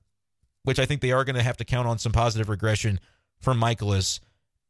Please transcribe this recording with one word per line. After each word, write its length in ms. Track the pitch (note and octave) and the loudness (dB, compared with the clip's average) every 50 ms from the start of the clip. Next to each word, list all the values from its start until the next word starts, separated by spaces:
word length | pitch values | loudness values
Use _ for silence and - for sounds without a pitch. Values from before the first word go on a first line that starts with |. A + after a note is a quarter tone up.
| _ _ _ _ _ _ _ _ _ _ _ _ - | _ _ _ _ _ _ _ _ _ _ _ _ -4
which 160 | C3+ C3 C3+ | -2 0 0
I 60 | C3+ | 0
think 160 | - D3 C#3+ - | 0 -2 -2 0
they 100 | B2+ B2+ | 2 2
are 100 | C3 C3+ | 2 2
gonna 180 | C3 B2+ B2 A#2 | 0 0 0 0
have 140 | B2+ A#2+ - | 0 -2 -4
to 60 | A#2 | -4
count 220 | - C3 B2 B2 | -4 -2 -2 0
on 140 | A#2 A#2 A2 | 0 -2 -2
some 100 | - A#2 | -2 0
positive 380 | G#2 A#2+ A#2 A#2+ G#2+ A2 A2 G#2 | 2 2 2 2 2 0 -2 -2
regression 500 | G#2 F2 - A2 G#2+ - - A2 G2 F2+ - _ _ _ _ _ _ _ | -2 -2 0 0 0 2 0 0 -2 -2 -4 _ _ _ _ _ _ _
from 200 | - C3 B2+ A#2 | -2 0 2 2
Michaelis. 600 | A2+ A#2 A#2 - G#2+ G#2 G2 F#2+ F#2 - - - - _ _ _ _ _ _ _ _ _ | 2 2 0 0 0 0 0 0 0 -2 -4 -6 -10 _ _ _ _ _ _ _ _ _